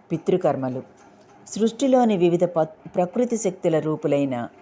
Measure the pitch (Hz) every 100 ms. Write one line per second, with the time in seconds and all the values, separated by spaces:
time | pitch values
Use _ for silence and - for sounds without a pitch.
0 | - 160 - 185 175 135 131 127 - -
1 | - - - - - 196 220 220 269 254
2 | 233 196 175 170 175 160 160 - - -
3 | 180 226 240 220 202 190 175 156 151 151
4 | 156 143 139 123 117 -